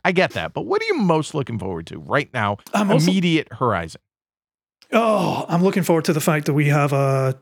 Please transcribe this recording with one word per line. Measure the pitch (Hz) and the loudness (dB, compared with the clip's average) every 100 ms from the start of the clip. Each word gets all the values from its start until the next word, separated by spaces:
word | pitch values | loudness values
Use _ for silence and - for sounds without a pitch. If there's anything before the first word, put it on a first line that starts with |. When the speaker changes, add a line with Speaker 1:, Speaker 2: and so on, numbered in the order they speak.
Speaker 1:
I | 185 | -2
get | 180 175 | 0 0
that. | - 80 | -2 -6
But | - | -6
what | 285 403 | -4 -4
are | |
you | 440 349 | -2 0
most | 185 160 147 | 2 2 0
looking | 151 135 113 | -6 -6 -6
forward | 95 85 82 | -6 -8 -10
to | 76 | -12
right | 73 127 - | -4 -2 -2
now? | 127 104 104 - | -2 -2 -4 -4
Speaker 2:
I'm | 208 202 | -2 2
also | 165 165 | 2 2
Speaker 1:
Immediate | 190 175 160 - | 2 2 2 -2
horizon. | 113 127 95 82 - _ _ _ _ _ _ _ _ - | -2 0 0 -4 -12 _ _ _ _ _ _ _ _ -2
Speaker 2:
Oh, | 220 226 208 165 131 - | 0 2 2 0 -2 -2
I'm | 170 | 2
looking | 185 190 | 2 2
forward | 165 165 | 2 2
to | 160 | 2
the | 156 | 0
fact | 175 151 147 | 0 0 0
that | |
we | 143 147 | 2 2
have | 147 143 | 2 2
a, | 139 139 135 131 135 | 2 0 0 0 -4